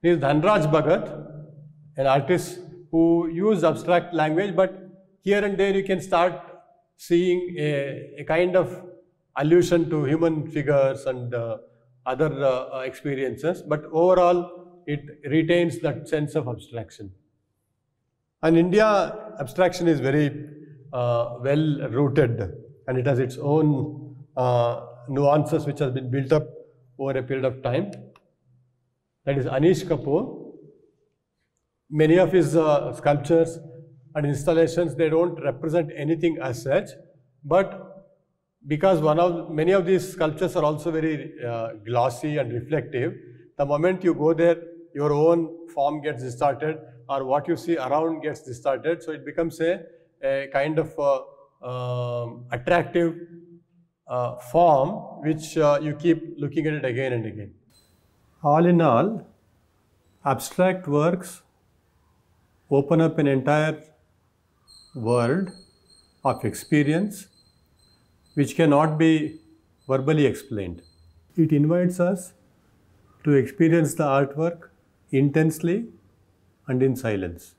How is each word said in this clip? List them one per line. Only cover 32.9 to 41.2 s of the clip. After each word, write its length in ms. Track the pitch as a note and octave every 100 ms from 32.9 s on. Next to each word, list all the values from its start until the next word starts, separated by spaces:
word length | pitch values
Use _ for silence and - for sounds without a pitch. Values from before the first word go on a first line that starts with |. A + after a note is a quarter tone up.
sculptures 640 | A#2+ D3 D3 - E3 E3 - - - - - _
and 100 | D3+
installations, 680 | D3 C#3 - E3 E3 E3 E3+
they 140 | C#3+ D#3+
don't 340 | D#3+ F3+ E3
represent 480 | C#3 C#3 D#3+ E3 D#3
anything 440 | - D3 D#3+ E3+ D3+
as 220 | C3 B2
such, 280 | C3+ D#3 - - - _ _ _
but 640 | C#3+ E3+ F#3+ - - - - _ _ _ _ _ C#3+
because 340 | D3+ F#3+ F3
one 180 | D3+ D3+
of, 320 | F3+ E3+ -
many 220 | D#3 D#3+
of 120 | G3
these 280 | F3 F#3 -
sculptures 420 | - D#3 - F3+ F3
are 80 |
also 260 | D3+ D3+ E3+
very, 420 | D#3+ D#3 D3+